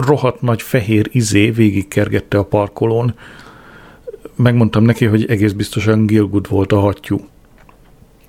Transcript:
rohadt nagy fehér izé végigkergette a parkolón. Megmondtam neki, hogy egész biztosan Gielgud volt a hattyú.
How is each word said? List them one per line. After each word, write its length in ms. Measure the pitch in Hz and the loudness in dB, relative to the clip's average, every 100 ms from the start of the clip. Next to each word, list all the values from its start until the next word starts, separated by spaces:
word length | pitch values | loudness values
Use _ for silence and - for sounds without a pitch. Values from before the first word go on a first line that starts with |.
rohadt 400 | 131 147 127 - | 0 0 0 -2
nagy 220 | 123 113 | -2 -4
fehér 460 | - 131 101 110 110 | -2 -4 0 0 0
izé 380 | 127 107 104 110 | -2 0 2 2
végigkergette 880 | 113 110 98 95 - 104 107 - 101 | 2 2 0 -2 -2 -2 -2 -2 -2
a 60 | |
parkolón. 680 | 98 104 101 - 113 113 120 - - - - - - - - - - - - - | 0 -2 -2 -2 -2 -2 -4 -6 -14 -20 -20 -20 -20 -20 -20 -20 -20 -18 -12 -2
Megmondtam 460 | 123 120 113 107 | 0 2 2 2
neki, 200 | 113 117 | 2 2
hogy 260 | 117 107 113 | 2 2 0
egész 220 | 110 107 | 0 0
biztosan 540 | 101 104 - 101 110 107 | -2 -6 -4 0 0 2
Gielgud 420 | 107 101 98 95 | 2 2 -2 -2
volt 240 | 98 95 | -2 0
a 80 | 104 | 0
hattyú. 400 | 101 95 - 98 - _ _ _ - - _ _ - _ | 0 -2 -6 -8 -8 _ _ _ -20 -20 _ _ -20 _